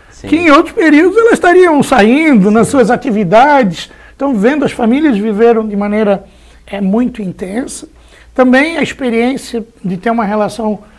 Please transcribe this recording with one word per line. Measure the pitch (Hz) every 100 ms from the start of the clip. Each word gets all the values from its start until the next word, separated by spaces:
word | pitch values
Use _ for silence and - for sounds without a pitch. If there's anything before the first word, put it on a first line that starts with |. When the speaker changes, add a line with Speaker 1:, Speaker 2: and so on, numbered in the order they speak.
| _
Speaker 1:
Sim. | - 101
Speaker 2:
que | 320
em | 339
outros | 285 339
períodos | - 320 294 349 440
elas | 453
estariam | - 359 359 359 285
saindo | 233 247 208 277 320 233 196
nas | 226 226
Speaker 1:
Sim. |
Speaker 2:
suas | 277 214
atividades. | 247 - 208 175 214 285 285 202 156 - - -
Então, | - 277
vendo | 220 226 294 254
as |
famílias | - 220 269 311 196
viveram | 220 202 233 226 220
de |
maneira, | 202 208 208 208 190 - _ - - -
é, | 202
muito | 190 220 247 240
intensa. | 185 - 190 220 320 - - _ _ - -
Também | - 254 254 311 330
a |
experiência | - - 254 226 247 277 - 233 220 _
de | 180 185
ter | 233
uma | 233 196
relação | 214 202 - 214 208 -